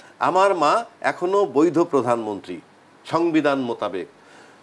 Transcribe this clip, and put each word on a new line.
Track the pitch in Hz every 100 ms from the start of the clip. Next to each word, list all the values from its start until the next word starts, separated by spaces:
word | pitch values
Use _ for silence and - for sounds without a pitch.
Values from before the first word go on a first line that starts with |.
| - -
"আমার | 127 180 196 175
মা | 147 220 233 -
এখনো | 135 139 180 202 185
বৈধ | 131 170 156
প্রধানমন্ত্রী | 165 139 120 117 107 98 - 87 - - - - -
সংবিধান | 160 170 156 143 139
মোতাবেক।" | 123 113 104 92 82 - - - - -